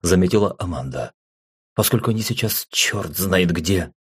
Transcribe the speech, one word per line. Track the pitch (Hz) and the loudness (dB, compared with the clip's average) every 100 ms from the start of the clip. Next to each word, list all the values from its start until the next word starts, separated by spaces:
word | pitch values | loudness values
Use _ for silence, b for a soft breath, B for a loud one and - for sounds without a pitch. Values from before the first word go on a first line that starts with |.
заметила | 85 90 92 107 101 - | 4 4 4 4 2 -2
Аманда, | 87 80 65 62 - _ _ _ _ _ _ | -6 -6 -8 -8 -10 _ _ _ _ _ _
"поскольку | - 107 120 117 | -2 2 2 0
они | 110 | -2
сейчас | 107 - 110 - - | -2 -4 -4 -4 -6
чёрт | - - 104 85 76 | -2 -2 -2 -6 -4
знает | 95 95 87 | 2 4 4
где". | 82 80 95 76 _ | 0 0 0 -2 _